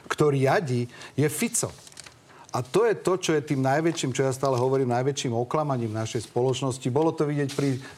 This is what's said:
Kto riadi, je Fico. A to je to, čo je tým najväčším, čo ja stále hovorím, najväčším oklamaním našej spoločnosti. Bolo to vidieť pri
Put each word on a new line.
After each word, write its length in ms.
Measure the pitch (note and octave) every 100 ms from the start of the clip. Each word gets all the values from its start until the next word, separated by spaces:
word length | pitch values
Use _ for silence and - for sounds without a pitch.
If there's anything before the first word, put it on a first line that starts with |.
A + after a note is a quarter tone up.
| -
Kto 240 | - D3+
riadi, 560 | C#3 C3 F3+ D3 B2 A#2+ - -
je 140 | - D3
Fico. 400 | D3+ - - G2 - - - - - - - -
A 160 | -
to 240 | B2 F3+ A#3
je 80 | F#3+
to, 240 | - F3+
čo 160 | - D#3
je 80 |
tým 160 | D3 C3+
najväčším, 480 | C3 C#3+ E3 D#3+ C#3
čo 160 | B2
ja 80 | C3+
stále 240 | C3 C#3 B2+
hovorím, 320 | C3 C3+ B2+
najväčším 480 | A#2+ C3 C#3 C3+ A#2
oklamaním 560 | A#2+ D#3 D3 C3 A2+
našej 400 | A2 A2 A#2+ -
spoločnosti. 560 | B2 C3 C3 C3+ C3 C3
Bolo 240 | B2+ D#3+
to 160 | D#3 D3
vidieť 240 | D3 C#3
pri 240 | C#3+ C#3+ B2 -